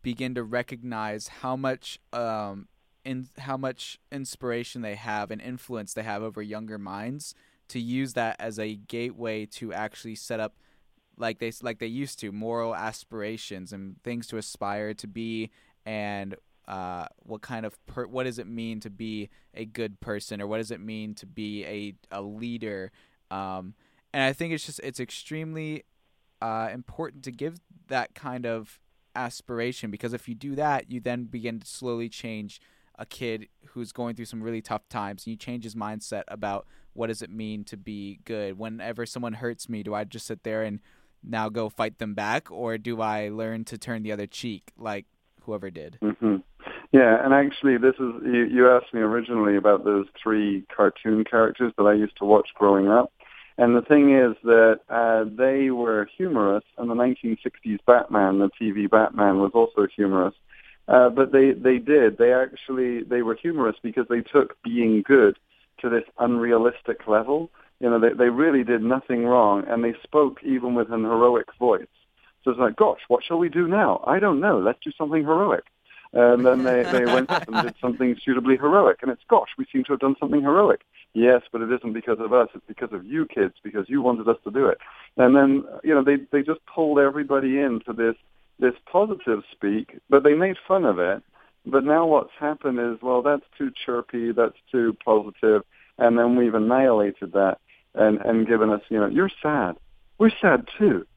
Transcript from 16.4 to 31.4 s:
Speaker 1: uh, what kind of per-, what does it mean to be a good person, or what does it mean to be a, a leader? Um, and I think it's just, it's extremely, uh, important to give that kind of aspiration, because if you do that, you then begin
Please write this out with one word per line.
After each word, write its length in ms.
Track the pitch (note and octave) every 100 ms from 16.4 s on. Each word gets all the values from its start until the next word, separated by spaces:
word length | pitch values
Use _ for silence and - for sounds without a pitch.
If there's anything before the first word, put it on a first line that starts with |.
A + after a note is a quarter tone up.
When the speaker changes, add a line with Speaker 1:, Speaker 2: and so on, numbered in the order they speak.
| _ _ -
Speaker 1:
uh, 400 | F#2+ F2+ F2+ - _
what 200 | - G#2+
kind 220 | - A#2
of 200 | G#2+ _ -
per-, 200 | - A2+
what 180 | B2+
does 140 | B2+ A#2+
it 80 | G2+
mean 340 | A#2 A2+ A2
to 100 | G#2
be 380 | G2 A2+ G#2+ G2+ _ _
a 100 | -
good 360 | A2 A2 A2 G2
person, 400 | - G#2 - G#2
or 60 | G2+
what 120 | A2
does 120 | G#2+
it 100 | G2+
mean 340 | G#2 A2 G#2+
to 120 | G#2 F#2+
be 380 | - G#2+ G#2
a, 300 | E2 G#2 G#2 F#2+ _
a 100 | G2+
leader? 680 | G2+ G#2+ A#2+ A#2 A2 G2 F#2 _ _ _ _
Um, 440 | F#2+ F#2+ F#2+ F#2 - _ _ _
and 120 | C#3
I 80 | C3+
think 200 | C3+ E3+
it's 140 | D#3 -
just, 140 | -
it's 200 | - B2+
extremely, 840 | B2 - - D#3 D#3+ D#3+ D#3 D3+ _ _ _ _ _ _
uh, 260 | A2+ A2 A2+
important 500 | A#2+ - - E3 C#3+
to 60 | C3
give 280 | A#2+ D3 E3+ _ _ _
that 260 | C3 -
kind 300 | - C3 B2+ A#2+
of 320 | A2+ G#2+ _ _ _ _
aspiration, 760 | A#2+ B2 - - A#2+ A#2+ B2 A2
because 220 | G2+ A#2+
if 160 | A#2+ -
you 60 |
do 200 | A2+ C#3
that, 360 | C#3 D3+ C#3 -
you 100 | B2
then 240 | B2 A#2+
begin 360 | A#2 B2